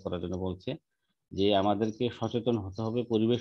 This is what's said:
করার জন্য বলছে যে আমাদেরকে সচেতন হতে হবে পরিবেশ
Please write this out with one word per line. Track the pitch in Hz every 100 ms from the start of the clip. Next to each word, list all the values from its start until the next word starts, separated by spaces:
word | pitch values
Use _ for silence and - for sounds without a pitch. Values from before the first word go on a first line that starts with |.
করার | 90 90
জন্য | 87 90
বলছে | 92 92 - 151 _ _ _ _ _
যে | - 98
আমাদেরকে | 101 98 101 110 110 123 -
সচেতন | 113 120 113 117
হতে | 95 95
হবে | 113 117
পরিবেশ | 110 110 113 120